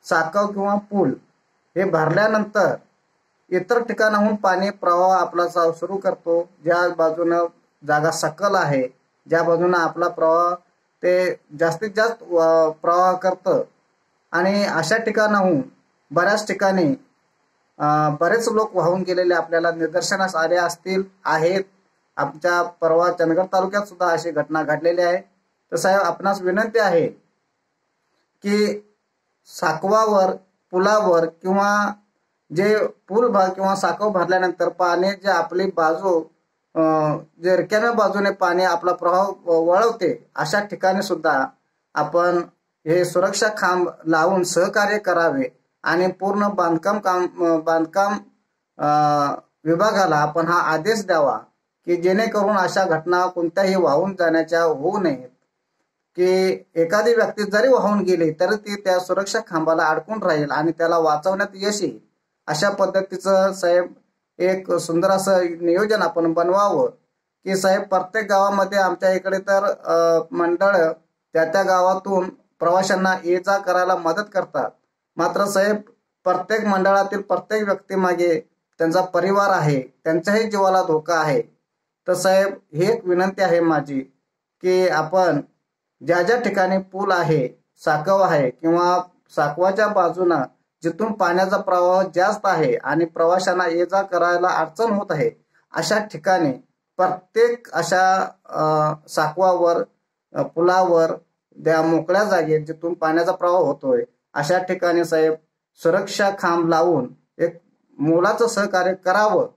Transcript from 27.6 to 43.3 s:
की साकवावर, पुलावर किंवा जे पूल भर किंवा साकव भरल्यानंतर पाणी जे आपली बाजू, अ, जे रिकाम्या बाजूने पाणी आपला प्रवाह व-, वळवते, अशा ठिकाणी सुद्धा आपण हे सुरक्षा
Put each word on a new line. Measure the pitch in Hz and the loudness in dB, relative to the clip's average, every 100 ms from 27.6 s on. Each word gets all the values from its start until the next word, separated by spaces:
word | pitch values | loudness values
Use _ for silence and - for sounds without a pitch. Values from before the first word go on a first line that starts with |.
| _ _ _ _ _ _ _ _ | _ _ _ _ _ _ _ _
की | 202 208 208 208 - _ _ _ _ _ _ | -2 0 0 -2 -12 _ _ _ _ _ _
साकवावर, | - 175 151 190 214 220 202 190 190 _ _ _ | -4 -4 -2 0 2 4 2 2 -2 _ _ _
पुलावर | 180 196 214 202 170 165 | -2 2 2 4 2 0
किंवा | - 185 196 202 208 202 208 _ _ _ _ _ 151 | -4 -2 0 2 0 -2 -6 _ _ _ _ _ -2
जे | 202 214 185 - _ | 2 2 0 -6 _
पूल | 196 240 | 0 2
भर | 202 185 | 2 2
किंवा | 185 190 196 | 0 -2 0
साकव | 185 170 208 | -2 -2 -2
भरल्यानंतर | 190 170 185 180 175 170 | 0 0 0 0 -2 -4
पाणी | 165 180 175 185 | 0 0 2 0
जे | 196 196 | -2 -2
आपली | 175 165 175 190 180 | 0 0 -2 -2 0
बाजू, | 160 165 190 170 160 _ _ _ _ 165 | 0 0 0 0 -2 _ _ _ _ -2
अ, | 160 156 151 147 - _ | 0 2 0 -4 -8 _
जे | 170 180 | 0 0
रिकाम्या | 160 214 233 | 0 0 0
बाजूने | 226 196 202 202 | 0 0 0 -2
पाणी | 196 185 175 | 0 0 2
आपला | 185 170 180 | 0 0 -2
प्रवाह | 170 170 185 196 190 175 | -2 0 2 0 -4 0
व-, | 165 165 | 2 4
वळवते, | 180 226 - 175 120 - - | 2 2 0 -4 -4 -10 -8
अशा | 151 208 | -2 -2
ठिकाणी | 202 170 190 190 | -4 -2 0 0
सुद्धा | 190 170 160 143 131 _ _ _ _ | -2 -2 0 0 -2 _ _ _ _
आपण | - 156 170 175 175 175 _ _ _ 156 | -6 -2 0 2 0 -4 _ _ _ -2
हे | 175 175 | 0 2
सुरक्षा | 180 196 | 0 0